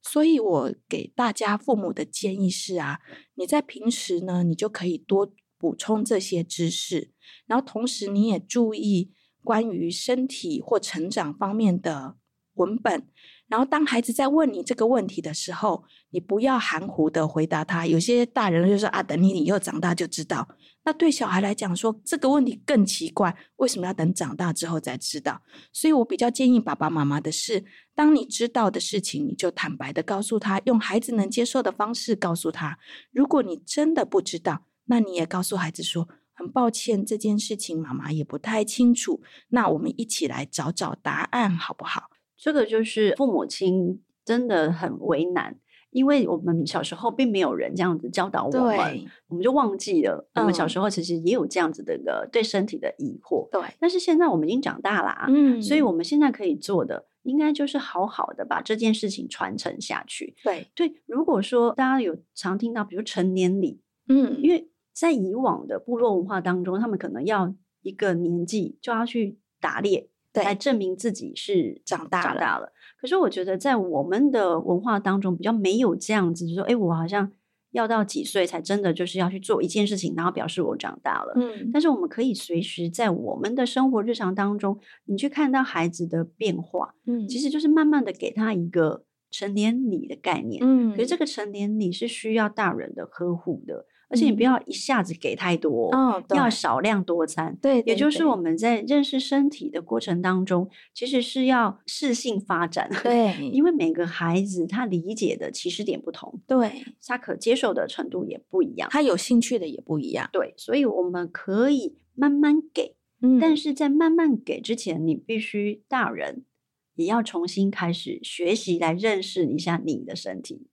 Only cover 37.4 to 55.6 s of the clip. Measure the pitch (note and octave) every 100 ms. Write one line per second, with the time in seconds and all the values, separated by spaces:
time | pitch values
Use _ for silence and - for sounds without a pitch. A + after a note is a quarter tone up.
37.4 | - G#3 - D#3+ D3+ C3 - D#3 D3 C#3+
38.4 | - A3 G#3+ - A#3+ A#3+ - - - -
39.4 | _ B3 G3 D#3+ - - A3+ - D#4+ C3
40.4 | C#3+ - C#3+ F3 E3 - - D3 - B3
41.4 | G#3+ E3+ - - - - - _ _ _
42.4 | - D4 G#3 A3 A3 - G#3+ - C4+ F3+
43.4 | F#2 - F#3+ F#3 F3 F#3 _ _ - A#3
44.4 | B3 F#3+ D#3 E3+ F#3 - - C#3+ F4 F4+
45.4 | - - _ _ _ B3+ C4+ C#4+ A3+ E3
46.4 | F3 E3 D3 - - E3+ A#3 - C4 G3
47.4 | D#3+ F#2 A#1 D3 F3+ D#3+ - - F#3+ -
48.4 | - B3+ B3 G#3 - B2+ - - _ E3+
49.4 | G#3 C4+ A#3+ G3 - F3+ A#2 D#2 - -
50.4 | G#3+ F#3 D#3+ F3 G#3 G3+ E3+ E3+ E3 A#3+
51.4 | D#3+ F3+ E3 D#3 - D#2 - A1+ - A#3
52.4 | A3 G3 G3+ - - - C#3 - - D#3
53.4 | - F#3+ E3 - E4+ F4+ F4 D#4+ E4+ E3+
54.4 | D3+ A#3+ - - - G3+ G2+ - - C#4
55.4 | C#4+ A#3+